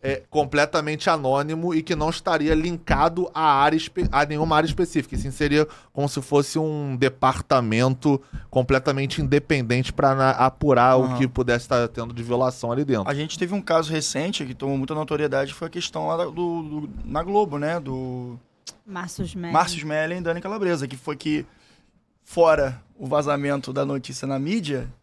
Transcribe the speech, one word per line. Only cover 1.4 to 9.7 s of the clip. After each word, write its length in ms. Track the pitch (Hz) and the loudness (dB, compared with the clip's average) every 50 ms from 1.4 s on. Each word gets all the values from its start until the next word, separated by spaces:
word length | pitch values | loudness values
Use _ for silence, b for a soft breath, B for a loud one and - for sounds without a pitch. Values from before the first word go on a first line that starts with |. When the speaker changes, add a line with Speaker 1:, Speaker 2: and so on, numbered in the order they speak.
| 143 151 160 160 165 175 170 | 0 -2 -4 -4 -2 0 0
Speaker 1:
e 80 | 160 156 | -2 0
que 120 | 165 175 | -2 -2
não 140 | 156 151 160 | -2 0 -2
estaria 440 | 160 - - - 170 160 147 151 160 | -2 -2 -2 0 0 2 2 2 2
linkado 720 | 156 156 175 175 165 - - 156 139 147 170 170 175 180 170 - | 2 2 -2 -4 -6 -2 0 2 4 4 2 2 0 -4 -4 -2
a 200 | 147 160 156 143 | 0 4 4 6
área 240 | 135 143 151 156 160 | 6 6 6 4 2
espe-, 320 | 160 - _ 185 175 - | 0 -2 _ -2 -2 2
a 140 | - 135 147 | 2 2 2
nenhuma 320 | 147 151 151 156 160 160 151 | 2 0 -2 0 2 4 2
área 100 | 156 160 | 2 2
específica. 480 | 151 - 180 165 - 156 131 - - | 0 0 -2 0 0 -2 -2 -2 -6
Assim, 160 | 127 110 135 | -6 -6 -6
seria 340 | 127 - 151 147 143 151 156 156 B B B B B | -4 -2 0 2 4 2 2 0 B B B B B
como 160 | - 143 143 | -2 -2 -2
se 100 | - 143 | -2 -4
fosse 360 | 131 - - 143 143 - - 160 | -6 2 2 2 2 2 0 -2
um 380 | 156 156 151 151 147 139 131 123 | -2 -2 -4 -4 -4 -4 -2 0
departamento 1200 | 131 131 127 - - 131 131 - - _ 143 131 120 110 110 113 123 131 131 123 - 151 143 135 B B B B B B | 0 0 0 2 0 2 2 0 0 _ 2 2 4 4 2 4 4 2 2 2 2 2 2 2 B B B B B B
completamente 720 | - 127 131 123 135 131 131 151 139 135 139 135 - - | 0 0 2 4 2 2 2 0 0 0 -2 -4 -2 -2
independente 720 | 151 135 135 147 147 - 160 139 123 113 | 0 2 2 2 2 2 0 0 2 2